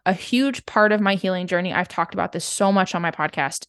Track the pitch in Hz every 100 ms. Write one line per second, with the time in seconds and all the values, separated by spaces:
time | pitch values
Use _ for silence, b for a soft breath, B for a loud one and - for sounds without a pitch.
0 | - 185 - 247 277 262 - 220 214 214
1 | 196 196 190 185 180 175 185 - 180 -
2 | 170 190 165 165 - - 196 196 185 175
3 | 170 - 156 - 139 -